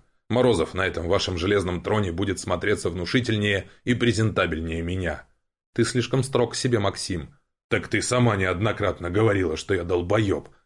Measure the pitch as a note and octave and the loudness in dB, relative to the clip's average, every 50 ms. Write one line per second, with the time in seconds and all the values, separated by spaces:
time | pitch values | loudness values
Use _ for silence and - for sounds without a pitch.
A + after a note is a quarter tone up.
0 | _ _ _ _ _ - G#2+ B2+ B2 B2 G#2+ E2+ D#2 - - F2+ F#2+ F2+ E2 E2 | _ _ _ _ _ -2 0 2 4 4 4 2 0 -2 -2 -2 -2 -2 -2 -2
1 | E2+ E2+ G2 F#2+ - F#2+ F#2 E2 E2+ G2+ G#2 G2 F2 F2+ F2+ E2+ F2+ G2+ G#2+ G#2+ | 0 0 0 0 0 0 -2 -2 0 2 2 2 2 0 -4 -2 -2 0 0 0
2 | G2+ F2+ E2 F2+ G2+ G2 F2+ - - - F2+ E2+ G2 G2+ G#2 - - F#2 E2+ F#2 | 0 0 -2 -2 -2 -2 -2 -2 0 0 0 0 2 0 0 0 0 -4 -4 -4
3 | F2 - - B2+ A#2+ - A2 G#2 G#2 G#2 G2+ F#2+ - - - _ - B2 B2 A#2+ | -4 0 0 0 0 0 0 0 0 0 0 -2 -4 -8 -16 _ -2 -2 0 2
4 | B2 A#2+ G2 G#2+ A2+ G#2 F2 G2+ F#2 E2+ E2+ D#2+ E2 E2 E2 E2 E2 E2+ F#2 F#2+ | 2 2 2 2 2 2 2 0 0 0 -2 -4 -4 -4 -4 -4 -4 -4 -4 -4
5 | F2+ D#2+ D2+ - - _ _ _ _ _ _ _ _ _ - - A2 - - B2 | -4 -4 -6 -6 -12 _ _ _ _ _ _ _ _ _ -2 0 0 0 0 -2
6 | A#2 - C#3 C3+ B2+ - - B2 A#2+ A#2 - - - B2+ A#2+ G#2+ G2+ G2 F#2+ - | -2 0 0 0 0 2 2 2 2 2 0 -2 -2 0 2 2 0 0 -2 -4
7 | - - F#2 E2 C#2 - - _ _ _ _ _ _ - A2+ G2 - - - G2+ | -6 -6 -6 -6 -8 -12 -18 _ _ _ _ _ _ -2 -2 -2 -2 -2 -2 -2
8 | - - B2 B2+ B2 A#2 G#2 G2 F#2+ F#2 F2+ F2 G#2+ G#2+ G#2 G#2 G#2 F#2 E2+ - | 0 0 2 4 4 4 4 2 2 0 0 0 0 -2 0 0 0 -2 -2 -2
9 | F2 E2+ F2 G#2 A2 G#2+ G2+ G2 F2+ D2+ D#2 - - - G2 F2 E2+ F2 F2+ F2 | -4 -2 0 2 4 4 4 2 0 0 -2 -4 -2 -2 -2 -2 0 0 -2 0
10 | F2 F2 G2+ A2+ G#2+ G2 E2+ C#2 - - - _ _ | 0 2 2 2 2 2 0 -2 -4 -12 -20 _ _